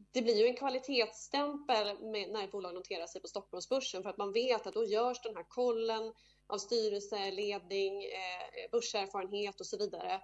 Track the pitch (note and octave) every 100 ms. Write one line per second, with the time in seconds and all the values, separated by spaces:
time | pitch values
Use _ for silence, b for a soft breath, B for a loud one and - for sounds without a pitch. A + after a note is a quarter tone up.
0 | - B3+ A3+ G#3 A3+ B3 C#4 B3+ B3+ C4
1 | G#3+ - - C#4+ D4 C#4+ D4 A#3 G#3 G3+
2 | A3 G#3+ F#3+ G#3+ G3 G3+ F3+ F3+ - F3+
3 | E3 - - G3+ G3 F3+ - C4+ C4 F#3+
4 | G3 F#3 G3+ G3+ B3+ F#3 - G#3 A3+ G#3+
5 | A#3+ B3 A3+ G3+ - - B3 A3+ A3+ A3
6 | A3 A3+ b b - G3+ G3+ A#3 G#3+ G3+
7 | G3+ F#3 G3 F#3+ G#3 G3+ F3+ G3 G3 G3
8 | G3 F#3 F#3 F3+ - - F#3 A#3 A3+ G#3+
9 | G3 G3+ F#3 G3+ G#3 - F3+ G3 G3+ E3+
10 | F3+ F#3+